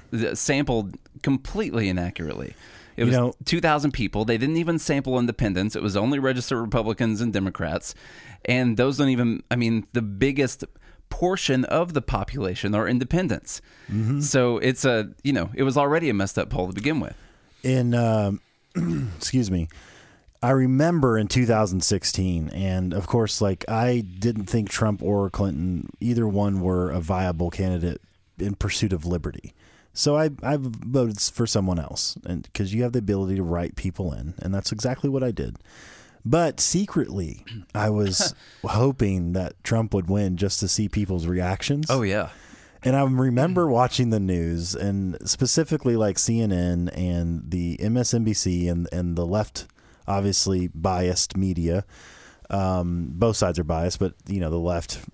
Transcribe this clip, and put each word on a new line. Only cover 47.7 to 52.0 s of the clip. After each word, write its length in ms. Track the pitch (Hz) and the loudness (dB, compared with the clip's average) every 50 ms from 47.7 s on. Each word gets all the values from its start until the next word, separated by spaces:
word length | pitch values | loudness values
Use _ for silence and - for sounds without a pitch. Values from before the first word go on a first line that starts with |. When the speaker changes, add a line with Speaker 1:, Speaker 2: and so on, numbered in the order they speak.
| 82 - | -2 -2
Speaker 2:
M 180 | - 107 117 127 | -2 0 0 0
S 160 | 120 - - | 2 2 2
N 100 | 117 113 | 2 2
B 100 | 110 104 | 2 0
C 340 | - - 92 90 87 87 87 | 0 0 0 0 0 0 0
and, 200 | 87 85 85 - | 0 0 -2 -2
and 240 | - 87 90 87 85 | -4 -4 -2 -2 -2
the 100 | 85 87 | -2 -2
left, 400 | 85 92 107 107 - - - - - - _ _ - - - - - | 0 0 0 -2 -2 -6 -12 -14 -14 -18 _ _ -20 -20 -12 -6 -4
obviously 600 | 98 98 98 101 95 - - 98 95 92 90 87 | -2 0 0 0 0 0 2 2 0 0 0 -2
biased 680 | - 82 82 98 92 90 92 90 90 - - - - 95 | -4 -2 -2 0 2 2 2 2 2 0 -2 -2 0 0
media. 480 | 95 95 90 85 82 82 85 95 - - - - | 0 0 0 0 0 0 0 0 -2 -4 -10 -20